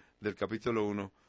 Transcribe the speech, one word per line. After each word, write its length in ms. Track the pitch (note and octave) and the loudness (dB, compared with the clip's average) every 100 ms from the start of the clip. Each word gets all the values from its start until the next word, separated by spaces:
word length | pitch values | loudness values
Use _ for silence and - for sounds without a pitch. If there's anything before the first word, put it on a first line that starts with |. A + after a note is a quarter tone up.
| - _ | -20 _
del 140 | G#2 | -4
capítulo 520 | - F#2+ A2 B2 A2+ G#2 | -2 -2 0 0 2 2
uno. 260 | G2+ G2 - | 0 -4 -10